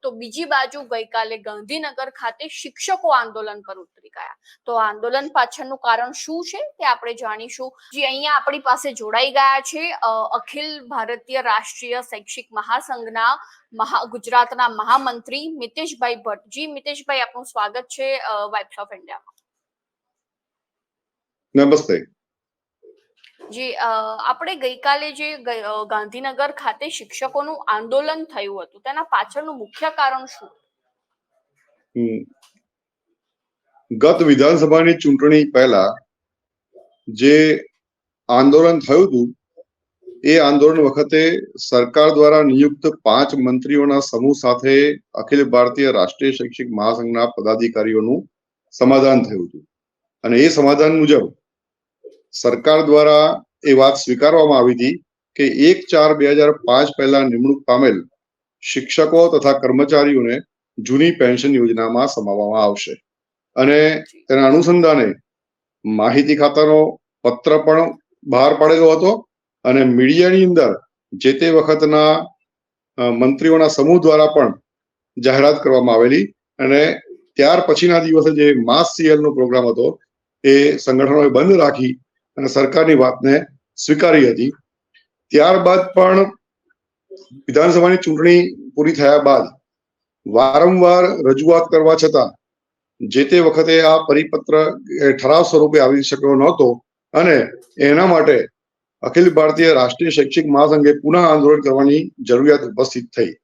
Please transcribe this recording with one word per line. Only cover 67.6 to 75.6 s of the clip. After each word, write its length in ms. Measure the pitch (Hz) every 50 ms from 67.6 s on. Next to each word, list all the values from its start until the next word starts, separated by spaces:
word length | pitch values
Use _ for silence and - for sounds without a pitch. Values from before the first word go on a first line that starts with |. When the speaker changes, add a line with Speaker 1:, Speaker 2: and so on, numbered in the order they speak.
| 151 156 156 160 170 165 - _ _ _ _ _ _
Speaker 2:
બહાર 320 | - 123 127 135 147 151
પાડેલો 360 | 147 156 156 160 160 165 160
હતો 380 | 160 160 180 185 220 226 - _ _ _ _ _ _ _ _
અને 200 | 127 127 135 135
મીડિયાની 600 | 131 123 120 127 131 151 165 180 185 185 190 190
અંદર 300 | 180 175 165 143 113 98 - _ _ _ _ _ _ -
જે 200 | - - 131 135
તે 180 | 135 165 165
વખતના, 760 | 160 160 156 156 156 151 156 151 151 151 151 151 156 160 - - _ _ _ _ _ _ _ _ _ _ _ _ _
અ, 60 | - 123
મંત્રીઓના 680 | 123 120 117 127 131 139 135 160 165 160 160 156 156
સમૂહ 320 | 160 - 139 151 175 180
દ્વારા 260 | 160 160 156 151 151
પણ 340 | 151 151 156 139 113 - - _ _ _ _ _ _ _ _ _ _ _ -
જાહેરાત 440 | 117 131 127 135 139 147 151 147